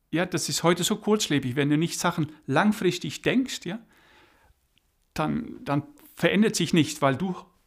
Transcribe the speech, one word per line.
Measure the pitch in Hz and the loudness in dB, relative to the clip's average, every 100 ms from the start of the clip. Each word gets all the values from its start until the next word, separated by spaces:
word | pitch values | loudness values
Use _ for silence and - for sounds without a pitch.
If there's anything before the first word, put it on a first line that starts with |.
| _ | _
ja, | 156 | -4
das | 180 165 - | -2 -4 -4
ist | 139 | 0
heute | 165 180 | 0 2
so | 170 214 | 0 -2
kurzlebig, | - 214 - 147 127 123 | 0 0 2 0 0 0
wenn | 143 | 2
du | 147 | 2
nicht | 165 - | 0 0
Sachen | 175 170 147 - - | -2 0 -4 -6 -2
langfristig | 135 208 208 185 - 156 - | 2 2 2 0 -2 -6 -4
denkst, | 151 220 247 - 170 | 0 0 0 -4 -8
ja, | 220 - _ _ _ _ _ _ _ _ _ _ _ _ | -10 -12 _ _ _ _ _ _ _ _ _ _ _ _
dann, | - 151 147 - - | -6 -4 -4 -6 -10
dann | 135 143 - - - | -4 -4 -4 -12 -20
verändert | - 170 180 220 220 | 0 2 4 4 2
sich | 170 | 2
nichts, | 175 147 - | 2 2 0
weil | 139 131 | 0 0
du | 185 180 - _ | -2 -6 -12 _